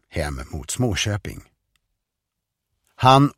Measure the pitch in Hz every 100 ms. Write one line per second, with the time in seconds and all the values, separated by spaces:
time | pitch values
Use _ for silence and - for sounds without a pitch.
0 | _ - 73 67 67 78 71 - 123 90
1 | 110 104 - - - _ _ _ _ _
2 | _ _ _ _ _ _ _ _ _ -
3 | 127 135 143